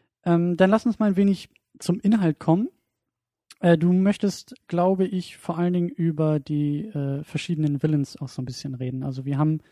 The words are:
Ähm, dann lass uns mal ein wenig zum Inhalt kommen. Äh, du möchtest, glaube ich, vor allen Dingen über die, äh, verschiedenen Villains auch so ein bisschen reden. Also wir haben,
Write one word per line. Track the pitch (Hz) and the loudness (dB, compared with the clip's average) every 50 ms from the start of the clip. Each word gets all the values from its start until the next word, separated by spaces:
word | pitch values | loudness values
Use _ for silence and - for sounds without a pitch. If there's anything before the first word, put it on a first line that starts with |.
| _ _ _ _ _ | _ _ _ _ _
Ähm, | 175 170 170 170 175 175 | 0 2 2 2 0 2
dann | 165 185 190 | 4 4 4
lass | 208 220 - | 4 2 2
uns | 247 214 - | -2 -2 0
mal | 214 208 | 0 0
ein | 190 | 2
wenig | 185 202 202 190 - - - _ _ _ _ _ - | 2 2 2 2 0 -4 -12 _ _ _ _ _ -6
zum | - - 175 208 | -2 -2 -2 0
Inhalt | - 202 226 220 190 165 147 - | 2 2 2 4 2 0 0 0
kommen. | - - 160 185 226 330 - _ _ _ _ _ _ _ _ _ _ _ _ _ _ _ - _ | 2 2 2 2 2 -2 -6 _ _ _ _ _ _ _ _ _ _ _ _ _ _ _ -10 _
Äh, | - 175 170 160 | 4 4 4 6
du | 165 175 180 | 4 4 4
möchtest, | 185 190 202 208 - - 202 - - - - 247 - _ - | 4 4 2 2 0 -2 -2 -2 -4 -10 -20 -20 -20 _ -6
glaube | 170 170 175 185 190 185 190 | -2 0 2 2 2 2 0
ich, | - - 185 180 - - | 0 -2 -4 -6 -8 -12
vor | - - - 165 160 | -12 -10 -8 -4 -2
allen | 175 180 180 | 0 0 0
Dingen | 180 175 175 | 0 0 -2
über | - - 170 170 160 147 160 156 151 151 | -2 -2 -2 -2 0 0 0 0 0 0
die, | 135 - 151 147 147 147 147 147 - | -2 -2 -2 -2 0 -2 -2 -4 -6
äh, | 220 - 147 139 139 139 143 156 | -6 -6 -6 -4 -4 -4 -6 -8
verschiedenen | - - - - - 175 151 156 147 143 135 - | -8 -8 -8 -6 -4 -4 -2 0 -2 0 0 0
Villains | 156 151 147 139 - - - | 0 0 0 -2 -4 -6 -12
auch | 143 127 | -14 -12
so | - - | -10 -10
ein | 127 | -10
bisschen | 123 127 - - 143 131 | -10 -10 -10 -10 -10 -8
reden. | 123 127 127 127 131 135 | -8 -8 -8 -6 -6 -8
Also | 139 131 131 131 | -8 -8 -8 -6
wir | 139 143 135 | -4 -2 0
haben, | 151 156 156 156 - _ | 0 0 0 -2 -6 _